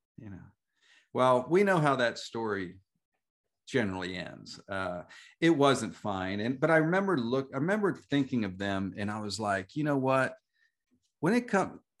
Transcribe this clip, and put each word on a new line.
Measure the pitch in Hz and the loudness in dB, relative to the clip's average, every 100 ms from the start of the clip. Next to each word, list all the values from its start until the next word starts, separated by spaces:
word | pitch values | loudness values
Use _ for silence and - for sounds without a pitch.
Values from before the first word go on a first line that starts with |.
| _ - | _ -20
you | 104 | -16
know. | 90 92 _ _ _ _ _ _ | -16 -18 _ _ _ _ _ _
Well, | 127 127 123 123 | 2 4 4 4
we | 180 | 4
know | 202 180 | 4 4
how | 147 127 | 4 4
that | 117 - | 2 0
story | - 117 110 98 90 92 _ _ _ _ _ _ _ _ - | -8 -6 -4 -4 -6 -12 _ _ _ _ _ _ _ _ -4
generally | 131 101 92 90 90 | -2 -2 -2 -6 -8
ends. | 71 58 - - - | -10 -14 -18 -18 -10
Uh, | 98 92 90 - - - _ | -6 -6 -8 -12 -20 -20 _
it | 165 | 2
wasn't | 147 139 131 113 | 6 4 4 -2
fine. | - 107 95 92 101 | -6 -6 -4 -4 -4
And, | 113 135 | -4 -2
but | 156 | 2
I | 160 | 4
remember | 156 185 196 160 | 2 0 0 0
look, | 117 135 131 | 0 -2 -2
I | 135 | -4
remember | 165 214 196 - - | -2 0 0 -2 -2
thinking | 143 131 127 101 | -2 0 -2 -2
of | 92 | -4
them, | 101 98 98 - | -2 -2 -4 -6
and | 101 | -6
I | 107 | -6
was | 104 98 | -6 -4
like, | 104 98 95 151 | -2 -2 -4 -4
"You | |
know | 151 139 | -2 0
what? | 131 131 131 - _ _ _ _ _ _ _ _ | 2 2 0 -4 _ _ _ _ _ _ _ _
When | 160 | 0
it | 240 240 | 0 2
come-, | 196 113 - _ - | 0 0 -6 _ -2